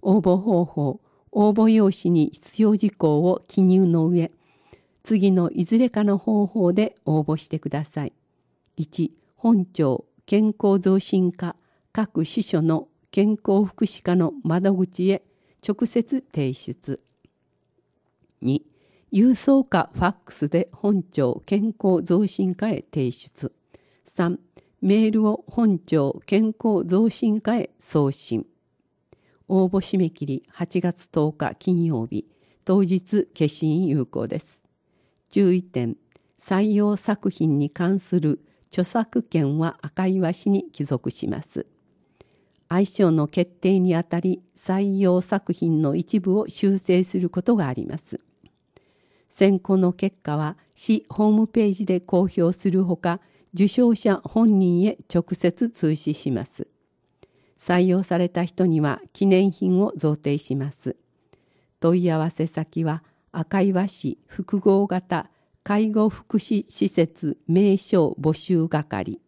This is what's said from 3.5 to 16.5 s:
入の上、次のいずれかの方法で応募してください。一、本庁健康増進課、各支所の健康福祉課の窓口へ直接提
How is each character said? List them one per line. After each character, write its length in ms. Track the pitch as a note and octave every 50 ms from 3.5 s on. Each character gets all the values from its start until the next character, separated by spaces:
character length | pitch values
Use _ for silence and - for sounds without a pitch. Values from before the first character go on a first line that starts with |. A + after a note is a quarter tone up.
| - - F#3+
入 240 | F#3 F#3 F#3 F#3+
の 220 | F3 E3+ E3 D#3+ E3
上、 220 | F3+ F3 E3 E3 _ _ _ _ _ _ _ _ - _ _ _ _ _ _
次 300 | - A3 G#3 F#3 G3 F#3+
の 180 | F#3 F3 E3+
い 140 | - - F3+
ず 140 | - A3+ A3+
れ 100 | B3+ B3
か 160 | - G#3+ G#3+
の 140 | G#3 G3+ G3+
方 280 | - - A3 G#3 G#3
法 260 | F#3 - A3+ F#3+ F3 F3
で 220 | F#3+ G#3+ A3 - _ _
応 160 | - D#3 D#3 D3+
募 160 | D3 D#3 D#3
し 100 | - -
て 100 | - D#3+
く 120 | - D3
だ 160 | - C#3+ D#3
さ 180 | - - D#3 C#3+
い。 80 | - _ _ _ _ _ _ _ _ _ _ _ _ _
一、 400 | - D#3+ - - - E3 - - _ _ _ _
本 280 | _ - A3+ A#3 G3+ F3+
庁 400 | F#3 _ - D#3+ C#3 B2+ - - _ _ _ _
健 280 | - - G3+ G#3+ G#3+ G#3
康 220 | _ - G3+ G3 G3
増 200 | F3+ G3 F#3+ G3
進 340 | - - - F#3+ F#3 F3+ F3
課、 240 | - - F3 - _ _ _ _ _ _ _ _
各 340 | - A3 G3+ _ - D#3+
支 160 | - - - G#3+
所 180 | - - E3
の 280 | D#3 D#3+ D#3+ D#3+ - _ _ _ _ _
健 200 | - - G3 G#3
康 340 | G#3+ G3+ _ - G3 G3 G#3+
福 220 | F#3 - - A3
祉 160 | G3+ - - _
課 140 | - F3
の 180 | F#3 F3 D#3 E4 C#4 -
窓 320 | - D#3+ F3+ F#3+ G3 G3
口 340 | F#3 F#3 F3+ - - F3+ F#3+
へ 140 | G3 - _ _ _ _ _ _ _ _ -
直 200 | - G#3 G#3 B3+
接 360 | A3+ - B3 A3+ - - C4 C4 _ -
提 200 | D3+ C#3+ C3+